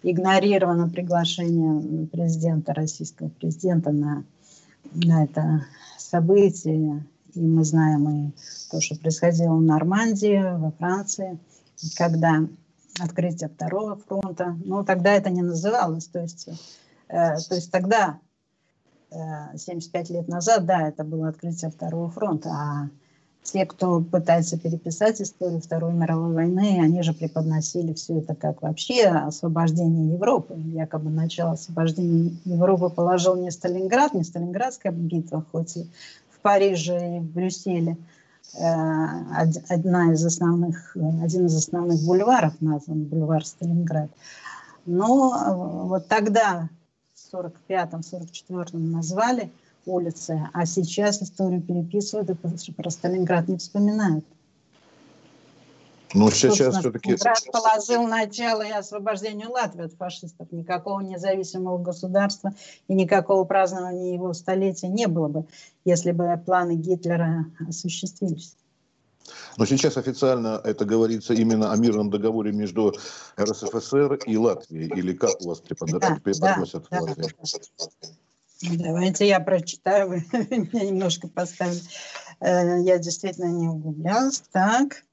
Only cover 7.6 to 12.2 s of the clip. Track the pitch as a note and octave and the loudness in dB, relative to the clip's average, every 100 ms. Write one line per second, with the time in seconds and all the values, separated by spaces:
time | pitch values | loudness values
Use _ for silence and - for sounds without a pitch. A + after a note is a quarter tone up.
7.6 | D#3 D#3+ D#3+ D3+ D3 D3 D3 - - - | 4 4 4 4 2 0 -4 -8 -18 -18
8.6 | - D#3+ - D#3 D#3+ D#3+ F3 E3 E3+ D#3+ | -8 -4 -4 -2 -2 2 2 4 4 6
9.6 | D#3+ D3+ D#3+ G3+ A3+ G3+ G#3 G3+ F#3+ F3 | 6 4 2 2 0 2 2 4 2 -2
10.6 | D#3+ D#3 F3 F#3+ G3+ - F#3+ E3+ _ _ | -4 -4 -2 -2 -4 -6 -8 -10 _ _
11.6 | _ - D#3+ - E3+ D#3+ | _ -14 -12 -2 0 2